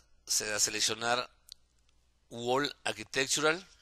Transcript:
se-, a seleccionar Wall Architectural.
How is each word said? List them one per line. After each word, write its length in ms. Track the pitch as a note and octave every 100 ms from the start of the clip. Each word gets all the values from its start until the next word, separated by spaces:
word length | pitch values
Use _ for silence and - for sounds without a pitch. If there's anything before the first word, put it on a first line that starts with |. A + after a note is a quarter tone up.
| - _ -
se-, 260 | - G#2+
a 80 | G#2
seleccionar 680 | - G#2+ - A2 A#2 B2 - _ - - _ _ _ _ _ _ -
Wall 480 | A#2 A#2+ C3 C#3+ -
Architectural. 840 | A2 G#2+ G#2+ C3 C3+ D3 D#3 E3+ F#3+ -